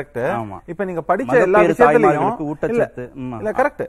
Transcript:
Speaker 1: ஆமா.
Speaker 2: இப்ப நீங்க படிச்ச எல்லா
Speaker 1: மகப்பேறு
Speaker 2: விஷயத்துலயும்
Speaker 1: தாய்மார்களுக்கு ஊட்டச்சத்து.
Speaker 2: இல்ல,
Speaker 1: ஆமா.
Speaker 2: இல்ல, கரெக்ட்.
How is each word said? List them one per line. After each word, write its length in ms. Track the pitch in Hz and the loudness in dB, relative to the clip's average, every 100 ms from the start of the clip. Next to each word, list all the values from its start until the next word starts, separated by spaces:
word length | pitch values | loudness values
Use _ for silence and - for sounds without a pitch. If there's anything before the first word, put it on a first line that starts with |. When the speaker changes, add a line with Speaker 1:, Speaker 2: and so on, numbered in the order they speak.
| 139 120 131 | -4 -6 -4
Speaker 1:
ஆமா. 260 | 180 107 95 - | -4 -8 -12 -12
Speaker 2:
இப்ப 180 | 170 | -8
நீங்க 180 | 190 170 151 | -6 -6 -2
படிச்ச 80 | 185 | -2
எல்லா 400 | 247 247 185 208 | 2 2 4 4
Speaker 1:
மகப்பேறு 140 | 175 | 4
Speaker 2:
விஷயத்துலயும் 320 | 165 240 - | 4 4 6
Speaker 1:
தாய்மார்களுக்கு 400 | 147 147 180 233 147 | 4 2 -2 -4 -6
ஊட்டச்சத்து. 520 | 151 165 233 185 - 123 | -6 -2 -2 -2 -6 -14
Speaker 2:
இல்ல, 120 | 135 127 | -10 -10
Speaker 1:
ஆமா. 100 | 117 | -6
Speaker 2:
இல்ல, 140 | 214 | -4
கரெக்ட். 320 | 214 277 - | -2 -2 -4